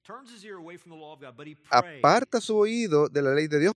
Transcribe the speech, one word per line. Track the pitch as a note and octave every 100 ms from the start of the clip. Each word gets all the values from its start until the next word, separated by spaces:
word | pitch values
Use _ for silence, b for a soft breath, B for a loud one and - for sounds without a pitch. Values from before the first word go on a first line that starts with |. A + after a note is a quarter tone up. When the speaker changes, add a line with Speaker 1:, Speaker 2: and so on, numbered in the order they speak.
Speaker 1:
Turns | - A#3 B3+
his | A#3
ear | G#3 F#3+
away | E3 F3
from | F3
the | D#3+
law | D3+
of | D3
God, | C#3 A#2
but | D3+
he | D3+ -
Speaker 2:
Aparta | B2 F3 C#3+ C#3+ G#3+ C4+
Speaker 1:
prays. | A#3
Speaker 2:
su | - G#3+
oído | G#3 A#3 A3 D3 D3
de | C#3+
la | C#3
ley | C#3+ D#3
de | D3
Dios, | F3